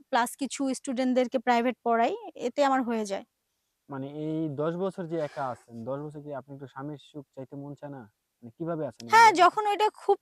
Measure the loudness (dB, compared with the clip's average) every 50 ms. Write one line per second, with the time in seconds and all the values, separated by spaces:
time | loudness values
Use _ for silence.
0 | _ _ 2 2 2 0 -2 -4 -6 -6 -2 -2 -2 -2 -2 -2 -4 -4 -2 0
1 | 0 2 4 2 2 2 0 0 2 2 4 4 4 2 0 0 0 2 4 4
2 | 4 2 0 -4 -8 -12 -10 -8 -6 -4 0 2 4 4 4 2 2 0 -2 -2
3 | -2 -4 -4 -6 -8 -12 _ _ _ _ _ _ _ _ _ _ _ -12 -10 -8
4 | -8 -8 -8 -6 -4 -4 -2 -2 -4 -4 -4 -2 -2 -2 -2 -2 -4 -4 -4 -6
5 | -6 -6 -4 -4 -4 -4 -6 -6 -6 -6 -6 -8 _ -16 -14 -10 -8 -6 -6 -6
6 | -6 -10 -12 -12 -12 -10 -10 -10 -10 -12 -14 -16 -16 -14 -12 -10 -10 -10 -10 -12
7 | -16 -16 -16 -16 -16 _ _ -16 -14 -12 -12 -12 -12 -12 -14 -14 -14 -14 -14 -14
8 | -16 -18 _ _ _ _ _ _ -20 -18 -12 -8 -6 -4 -4 -4 -4 -6 -8 -10
9 | -2 4 6 8 8 8 8 8 6 6 4 2 0 0 2 2 2 0 0 0
10 | 0 0 0 0